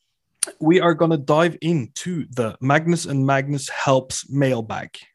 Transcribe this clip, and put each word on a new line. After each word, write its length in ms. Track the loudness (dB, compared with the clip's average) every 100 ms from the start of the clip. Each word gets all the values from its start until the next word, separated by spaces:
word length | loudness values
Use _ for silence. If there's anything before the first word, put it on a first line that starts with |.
| _ _ _ _ -12 -2
we 180 | 2 4
are 140 | 4
gonna 220 | 2 2 2
dive 400 | 2 2 2 0
into 640 | -2 -2 -4 -8 -8 -6 -6
the 260 | -6 -6 -4
Magnus 460 | 2 2 2 -2 -2
and 200 | -2 0
Magnus 420 | 0 0 -6 -6
Helps 600 | -4 2 2 0 -8 -6
mailbag. 680 | 0 0 0 -2 -6 -8 -18 -20